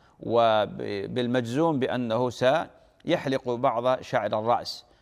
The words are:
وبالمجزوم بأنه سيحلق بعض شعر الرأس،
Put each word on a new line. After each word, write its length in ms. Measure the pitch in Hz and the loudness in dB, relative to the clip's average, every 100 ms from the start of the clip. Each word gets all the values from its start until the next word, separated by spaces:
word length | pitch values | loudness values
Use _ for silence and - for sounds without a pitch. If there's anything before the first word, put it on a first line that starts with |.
| _ _ | _ _
وبالمجزوم 1600 | - 117 117 107 101 98 117 101 104 117 123 127 117 127 165 147 | 0 4 4 4 0 -4 -6 -6 -4 -2 0 0 0 0 2 2
بأنه 500 | 127 117 120 113 123 | 0 -2 -2 -2 -2
سيحلق 1200 | - 127 151 185 - _ _ - 165 143 131 123 | 0 2 2 -2 -12 _ _ -2 -2 0 -4 -2
بعض 520 | 120 131 117 123 127 | 0 0 0 0 0
شعر 380 | - 127 104 113 | 0 -2 0 0
الرأس، 460 | 110 117 - - - _ | 2 0 -2 -12 -16 _